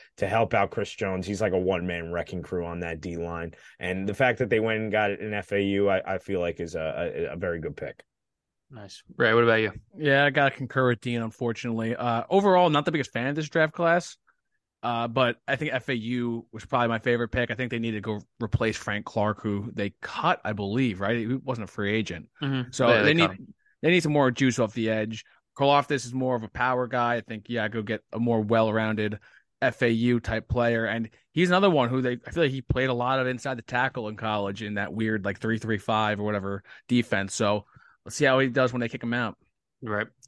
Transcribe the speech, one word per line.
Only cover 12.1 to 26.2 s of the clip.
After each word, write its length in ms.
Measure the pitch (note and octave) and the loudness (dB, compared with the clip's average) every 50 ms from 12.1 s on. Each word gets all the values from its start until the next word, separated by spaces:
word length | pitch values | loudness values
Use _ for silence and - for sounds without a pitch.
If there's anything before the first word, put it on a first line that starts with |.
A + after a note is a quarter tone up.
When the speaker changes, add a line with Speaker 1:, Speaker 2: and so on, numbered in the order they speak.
| A#2 A#2 - - | -2 -2 -2 2
Speaker 3:
overall, 420 | F#3 G3 G3+ G3+ F#3 F3+ F3+ E3 | 2 4 6 6 6 6 6 6
not 140 | D3+ D3 D3 | 4 2 2
the 60 | E3+ | 2
biggest 220 | D#3 D3+ B2+ - | -2 -2 -4 -2
fan 160 | - A#2+ B2 C#3 | -4 -4 -2 -2
of 80 | D3 | -2
this 120 | D#3+ D#3 D3 | -4 -4 -2
draft 240 | - E3 D#3+ D#3 | 2 2 2 2
class. 440 | - - E3+ E3 E3+ F3 - - - _ _ _ _ _ _ _ _ _ _ _ _ _ | 0 0 2 4 4 2 0 -4 -16 _ _ _ _ _ _ _ _ _ _ _ _ _
Uh, 240 | - A#2+ A#2 A#2 A#2+ | -6 -4 -2 -2 -2
but 300 | B2 A#2 C3+ B2+ A#2+ A#2+ _ - | -2 2 2 2 2 0 _ -4
I 80 | - C3 | -4 -4
think 160 | B2+ D3+ D3+ | -2 -2 -4
F 160 | C3 B2 - - | -4 -4 -4 -4
A 60 | C3 | -4
U 500 | A2+ G#2+ A#2 B2 B2 A#2+ A#2+ A#2 A#2 - _ | -4 -4 -4 -4 -2 -2 -2 -4 -6 -8 _
was 140 | - A2 - | -16 -16 -8
probably 240 | - C#3 B2 A#2+ A#2 | -2 0 2 2 2
my 100 | A2+ G#2+ | 0 0
favorite 300 | - B2+ A#2+ A#2 A#2+ G#2+ | 2 0 2 2 0 -2
pick. 220 | - B2+ A#2+ - | 0 -2 -2 -2
I 40 | A2+ | -2
think 160 | G#2+ B2+ A#2 | -4 -4 -4
they 80 | B2 A#2 | -4 -4
need 140 | A#2 A2+ | -2 -2
to 80 | G#2+ G#2 | -4 -4
go 200 | G2+ A2 G#2+ G#2 - _ _ - | -4 -4 -6 -6 -8 _ _ -6
replace 360 | A#2 G#2 - - A#2 A2 G#2+ | -4 -2 0 2 2 0 0
Frank 300 | - - - G2+ G#2 G2+ | -2 -4 -4 -4 -4 -6
Clark, 340 | - - A2 G#2 G#2+ G#2 - | -4 0 0 2 2 0 -2
who 280 | - G#2+ G2+ G2+ G2+ A#2 | -2 -2 -2 -2 -4 -6
they 220 | - G#2 G2+ G2+ - - | -6 -4 -4 -4 -6 -10
cut, 380 | - - - - - F3 - - - | -12 -10 -6 -2 0 0 0 0 -2
I 100 | G#2+ G#2+ | -6 -4
believe, 460 | G2 G2+ G2 G#2+ C3 C3+ A#2 F#2 F#2 | -4 -4 -2 0 0 0 0 0 -2
right? 160 | G2 G#2 A#2+ | -2 0 0
He 100 | A#2 A2 | 0 0
wasn't 420 | A2+ C3 C3+ - C3+ B2 A#2 G#2 F2 | -2 -4 -4 -4 -6 -6 -6 -6 -10
a 40 | |
free 220 | - - G2+ G2+ G#2+ | -6 -4 -2 0 0
agent. 320 | A2 G#2 - E2+ E2 - - _ - | 0 0 -2 -6 -12 -14 -16 _ -6
Speaker 2:
Mm-hmm. 280 | D3 C3+ C3+ C3 A#2+ B2 | -4 -2 -2 -2 -4 -4
Speaker 3:
So 160 | - - B2+ A#2+ | -2 2 4 6
Speaker 2:
Yeah, 140 | A#2+ G#2+ | 6 6
Speaker 3:
they 120 | G#2 D3 D#3 | 6 4 4
Speaker 2:
they 60 | E3+ | 4
cut 100 | E3+ - | 2 0
Speaker 3:
need, 80 | - - | -2 -6
Speaker 2:
him. 160 | - - - _ _ _ _ - | -16 -20 -20 _ _ _ _ -2
Speaker 3:
they 80 | - D#3+ | 2 2
need 120 | F3+ F3 | 4 4
some 100 | D#3 D3+ | 2 2
more 180 | D3 D3 C3+ B2+ | 2 4 4 2
juice 260 | A#2+ - C#3 B2+ A2+ C3 | 2 2 2 2 2 2
off 160 | A#2 G2+ - | 0 -2 0
the 160 | A#2+ A2 A2 | -2 -2 0
edge. 340 | A2 A2 G#2+ A2 A2+ A2 - _ _ _ _ _ - | 0 0 -2 -4 -6 -10 -12 _ _ _ _ _ -4
Karlaftis 480 | - C#3 C#3 C#3+ C#3+ C3+ - D3 C3 A#2 | 0 4 4 4 4 4 2 -2 -4 -4
is 80 | A#2+ | -4
more 220 | B2 C3 | -4 -2